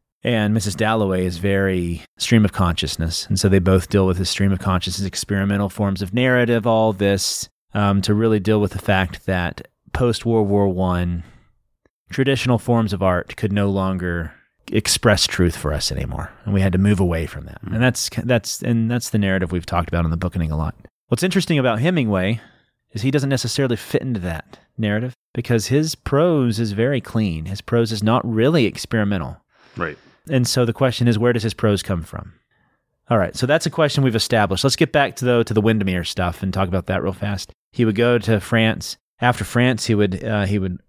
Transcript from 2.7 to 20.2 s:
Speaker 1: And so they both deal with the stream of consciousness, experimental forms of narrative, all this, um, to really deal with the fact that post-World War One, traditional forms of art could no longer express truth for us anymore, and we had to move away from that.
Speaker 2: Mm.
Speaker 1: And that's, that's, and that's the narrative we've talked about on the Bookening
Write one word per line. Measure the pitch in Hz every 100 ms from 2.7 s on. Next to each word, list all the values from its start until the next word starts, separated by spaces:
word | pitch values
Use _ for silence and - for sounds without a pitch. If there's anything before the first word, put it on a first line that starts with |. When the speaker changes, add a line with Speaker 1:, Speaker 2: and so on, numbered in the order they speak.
| 82 78 - 82 - -
Speaker 1:
And | -
so | 98
they | 98
both | 90 92 -
deal | 101 95
with | 90
the | 92
stream | - 98
of | 95
consciousness, | 98 92 92 90 98
experimental | - - 101 98 101 101
forms | - 101 95
of | 95
narrative, | 117 127 127 120 117 113
all | 113 110
this, | 98 101 98 - - - _ _
um, | 104 101 98
to | 95
really | 104 113 107
deal | 95 107
with | 101
the | 98
fact | - 95 95 - -
that | 92 87 - - _ _
post-World | - 123 110 117 113 104
War | 101 98
One, | 90 92 90 87 85 - - _ _ _ _ _ _ _
traditional | - 135 131 127 117
forms | - 117 110
of | 92
art | 95 90 - -
could | 107
no | 101 101
longer | 98 95 92 90 85 82 - _ _ -
express | 113 - - 117 98 -
truth | - 87 -
for | 73
us | 76 -
anymore, | 67 67 - - - 104
and |
we | 101
had | 95
to | 92
move | 101 95
away | 90 82 78
from | - -
that. | - -
Speaker 2:
Mm. |
Speaker 1:
And | 110
that's, | 127 120 - -
that's, | 117 120 - -
and | - 117 113
that's | 120 -
the | 110
narrative | 98 95 90
we've | 90 -
talked | 87 80
about | 85 85
on |
the |
Bookening | 82